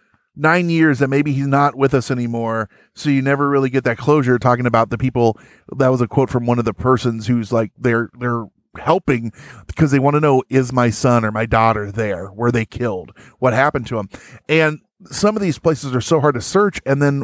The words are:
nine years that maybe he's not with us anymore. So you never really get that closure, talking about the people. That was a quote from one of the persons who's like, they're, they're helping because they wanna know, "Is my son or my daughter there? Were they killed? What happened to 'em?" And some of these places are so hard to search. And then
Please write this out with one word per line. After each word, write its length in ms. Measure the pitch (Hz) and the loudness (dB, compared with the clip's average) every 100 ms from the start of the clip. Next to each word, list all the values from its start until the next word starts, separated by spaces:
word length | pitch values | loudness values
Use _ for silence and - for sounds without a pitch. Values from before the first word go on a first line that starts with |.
| _ _ _ - | _ _ _ -2
nine 340 | 156 175 175 | 2 2 2
years 300 | 165 160 131 | 4 4 4
that 100 | 143 | 2
maybe 240 | 139 147 | 0 0
he's 140 | 139 139 | 0 0
not 280 | 139 143 131 | 2 2 2
with 180 | 135 | 2
us 160 | 135 - | 2 0
anymore. 600 | 127 120 117 113 113 110 _ _ - | -4 -4 -4 -4 -4 -6 _ _ -8
So 140 | 151 | -2
you 120 | 139 | 0
never 280 | 135 139 143 | 2 0 2
really 200 | 143 135 | 2 0
get 140 | 131 | 0
that 140 | 123 113 | -2 -2
closure, 420 | 135 151 127 123 | 2 2 4 2
talking 260 | 127 123 123 | 2 0 2
about 240 | 117 113 | 0 0
the 80 | 117 | -2
people. 400 | 131 123 117 107 - _ - 127 | -2 2 0 0 -10 _ -12 -2
That 140 | 131 | 0
was 120 | 131 | 2
a 60 | 120 | 0
quote 220 | - 131 | -2 -2
from 160 | 127 120 | -2 -2
one 140 | 120 | -2
of 60 | 113 | -2
the 80 | |
persons 540 | 101 127 127 123 113 110 | -2 0 0 0 -4 -2
who's 240 | 120 107 | -2 0
like, 200 | 117 110 - | -2 -4 -4
they're, 320 | 120 117 113 123 | -2 -2 -4 -6
they're 260 | 123 117 107 _ _ - | -6 -6 -8 _ _ -8
helping 540 | - 175 - 123 113 - - - - | -2 -2 0 -2 -4 -12 -20 -20 -10
because 240 | - 156 | -2 0
they 80 | 139 | 2
wanna 200 | 139 147 | 2 2
know, 220 | 151 131 - | 2 2 2
"Is 220 | 131 123 | 0 0
my 160 | 127 120 | 0 0
son 340 | 107 131 120 110 | 0 2 2 0
or 60 | |
my 140 | 107 113 | -4 0
daughter 460 | 113 113 107 101 | 2 2 0 -4
there? 400 | 101 107 90 98 | -4 -4 -4 -8
Were 200 | 98 117 | -4 -2
they 140 | 120 113 | 0 -2
killed? 460 | - 120 95 80 - - - | -6 -6 -6 -12 -20 -20 -2
What 140 | - | 0
happened 320 | - 143 135 110 | 2 0 0 -4
to 120 | 117 | -6
'em?" 100 | 98 - - - - | -6 -14 -20 -14 -2
And 320 | 156 156 151 _ _ 180 | 0 0 -2 _ _ -12
some 240 | - 208 214 | -2 0 0
of 60 | |
these 180 | 196 139 | -2 0
places 340 | 165 143 139 | 0 -2 -2
are 80 | 127 | -4
so 200 | - 160 | 0 2
hard 140 | 147 127 | 2 0
to 60 | |
search. 380 | - 190 208 - - | 0 0 0 -2 -2
And 160 | 139 | 0
then 220 | 143 139 | 2 0